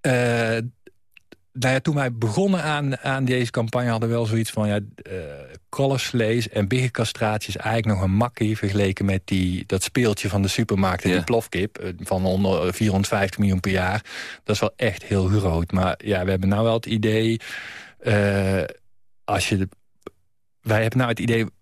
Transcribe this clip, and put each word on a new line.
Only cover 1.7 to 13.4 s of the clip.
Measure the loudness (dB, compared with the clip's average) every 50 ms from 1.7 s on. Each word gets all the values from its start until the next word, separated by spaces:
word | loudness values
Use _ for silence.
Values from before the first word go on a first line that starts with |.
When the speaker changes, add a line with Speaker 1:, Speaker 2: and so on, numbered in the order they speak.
| 2
Speaker 1:
ja, | 2
toen | 0 0 0
wij | 0 0 -2 -2
begonnen | -2 -2 0 0 2 2 2 2 0 0
aan, | -2 -2 0 0 -2 -4 -2
aan | -2 -4 -2 0 0
deze | 0 2 0 0 0
campagne | -2 -2 -2 0 -2 -2 0 0
hadden | 0 0 0 0
we | 0
wel | 0 0
zoiets | 0 0 0 -2 -2
van... | -2 -2 0
Ja, | 0 0 -2 -4 -6 -16
eh, | -18 -14 -10 -10 -10 -10 -10 -14 -14 -16 -18 -20 -20 _ _
kalfsvlees | -2 0 2 2 2 0 -2 -2 0 0 2 2 2 0 0 0
en | 0 -2 0
biggencastratie | 2 2 0 0 0 0 -2 -2 -2 -2 -2 0 0 0 -2 -4 -6
is | -8
eigenlijk | -6 -2 -2 -2 0 2 0 0
nog | 2 2
een | 2 4
makkie... | 2 2 0 0 -2 0 0 0
vergeleken | 0 -2 0 2 2 2 2 0 0 0
met | 0 0 0 0
die, | 0 0 2 2 2 0 -2 -2
dat | -2 -2 -2 -2
speeltje | 0 _ 2 2 2 0 0 -4 -2
van | 0 0
de | 0
supermarkt | 2 2 0 0 0 2 2 2 2 0 0 0
en | 2
Speaker 2:
Ja. | 2
Speaker 1:
die | 2 2
plofkip, | 2 0 0 0 -2 -4 -4 -4 -4 _
eh, | -10 -10 -10 -10 -10
van | -4 -4 -2 0
honderd, | 0 0 2 2 2 2 2 2 0 0 0
vierhonderdvijftig | 2 2 2 4 2 2 2 0 0 0 -2 0
miljoen | 0